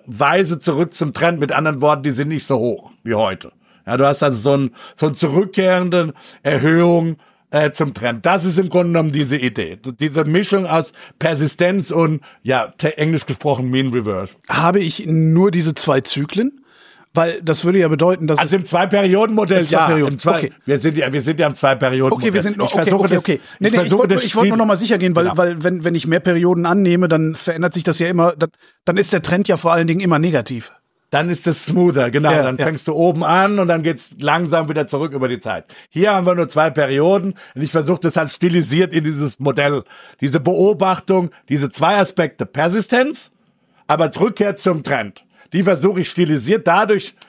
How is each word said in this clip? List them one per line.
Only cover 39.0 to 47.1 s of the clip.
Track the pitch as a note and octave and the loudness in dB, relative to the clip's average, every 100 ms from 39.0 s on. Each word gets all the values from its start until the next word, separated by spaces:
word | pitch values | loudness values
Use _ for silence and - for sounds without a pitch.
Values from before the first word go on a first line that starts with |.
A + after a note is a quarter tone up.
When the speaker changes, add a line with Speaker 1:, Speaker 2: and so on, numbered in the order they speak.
Speaker 1:
dieses | D3+ C#3+ D3 - | -2 -4 -6 -2
Modell, | C#3 C3 C#3+ C#3+ - - - - | -2 0 0 -2 -6 -20 -20 -6
diese | C3 B2+ | -2 0
Beobachtung, | C3+ F3+ G3 G#3 F#3+ F#3 - F#3+ F3 - - | 0 2 2 2 0 0 0 -2 -2 -8 -6
diese | C#3+ C#3 | -4 -2
zwei | - D#3+ G3+ | -2 0 2
Aspekte, | G3 - D#3 - A3+ | 0 0 -2 -2 -8
Persistenz, | C#3+ E3 G#3+ - B3 C4+ - - _ _ _ _ _ - | -2 -2 0 0 0 0 -4 -12 _ _ _ _ _ -4
aber | D3+ D#3+ - | 0 0 0
Rückkehr | G#3+ - G3+ G3 | -2 0 -2 0
zum | F#3+ D#3+ | -2 -2
Trend. | C#3 C3+ G2+ - _ _ _ | -2 -4 -4 -12 _ _ _
Die | E3+ | -2
versuche | F#3+ E3 F3+ F#3 | 0 2 0 0
ich | D#3+ | -4
stilisiert | - D3+ D3+ A#2 G#3+ F3 | -2 0 0 0 0 2
dadurch | F3+ G#3+ G3+ - | 2 2 0 -2